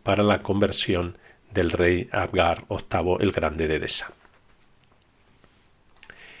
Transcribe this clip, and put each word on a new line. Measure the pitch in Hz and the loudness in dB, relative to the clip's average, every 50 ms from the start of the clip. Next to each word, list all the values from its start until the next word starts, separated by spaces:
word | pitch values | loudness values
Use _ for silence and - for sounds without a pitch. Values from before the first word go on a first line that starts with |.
| - | -2
para | - 98 101 104 | 0 2 2 4
la | 104 98 95 | 2 2 0
conversión | - - 98 101 101 98 - - - - 95 87 87 87 - - _ - - _ _ - - | 0 -2 0 2 2 2 2 0 0 0 0 0 0 -4 -8 -14 _ -20 -20 _ _ -6 -2
del | 101 87 85 | 0 0 0
rey | - - 87 87 90 90 90 - | 2 2 4 4 4 2 0 -2
Abgar | - 95 90 85 95 90 85 85 85 - - | -4 -4 -4 -2 0 2 2 2 0 -2 -4
octavo | - 101 - - - - 92 85 90 90 - | -8 -8 -8 -8 -4 -4 -2 0 0 0 2
el | - 95 | 0 0
Grande | - - 80 76 76 80 80 76 | 0 0 -2 -2 -2 -2 -2 -2
de | 78 | -2
Edesa. | 73 73 - - - - - - _ _ - _ _ _ _ _ _ _ _ _ _ _ _ _ _ _ _ _ _ _ _ _ _ _ - _ _ _ _ _ _ _ _ - - - - - - - - - - | -2 -2 -2 -2 -2 -2 -8 -16 _ _ -20 _ _ _ _ _ _ _ _ _ _ _ _ _ _ _ _ _ _ _ _ _ _ _ -20 _ _ _ _ _ _ _ _ -20 -20 -20 -20 -20 -20 -20 -20 -20 -20